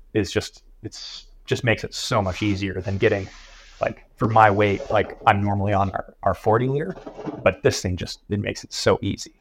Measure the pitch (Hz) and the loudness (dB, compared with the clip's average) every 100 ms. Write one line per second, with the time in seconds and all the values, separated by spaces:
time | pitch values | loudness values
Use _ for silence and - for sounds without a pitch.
0 | - 110 95 104 - - _ - 104 - | -4 -2 0 -2 -4 -14 _ -16 -16 -14
1 | - - - - - 113 113 107 - - | -16 -18 -20 -12 -6 -2 0 0 -2 -8
2 | - 117 95 - 107 95 98 92 98 98 | -2 0 0 -2 -2 0 -4 -4 -4 2
3 | 110 98 98 - - - - - 110 - | 2 2 -6 -14 -20 -20 -14 -6 -6 -6
4 | _ - 110 113 110 101 104 98 - 107 | _ -4 2 6 6 6 2 0 0 0
5 | 95 - 110 101 101 98 101 98 98 - | 0 0 2 2 2 0 0 2 0 -4
6 | - - 98 92 107 113 127 143 185 - | -10 -4 -2 0 2 2 2 -2 -4 -10
7 | - - - - 101 - 127 - 95 90 | -14 -14 -12 -2 0 2 0 0 -4 -6
8 | - - - 101 98 - - - 110 - | -8 -12 -6 -6 -4 -8 -10 -2 2 2
9 | 101 - - _ | 0 -6 -10 _